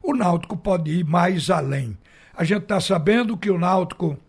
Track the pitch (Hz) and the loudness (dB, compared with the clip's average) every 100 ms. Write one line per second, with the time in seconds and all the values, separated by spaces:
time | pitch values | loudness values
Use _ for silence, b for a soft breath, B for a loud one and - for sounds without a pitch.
0 | 359 254 185 170 - 165 208 185 156 170 | -2 0 2 0 -2 -6 -2 -2 0 -2
1 | 160 170 175 185 151 175 139 139 120 98 | 0 2 2 0 0 0 0 -4 -6 -10
2 | b b b - 165 208 - 196 175 185 | b b b -4 0 0 0 -2 0 0
3 | 156 233 226 202 208 180 180 190 175 - | 4 2 2 -2 0 0 2 2 0 -4
4 | 170 139 | -4 -4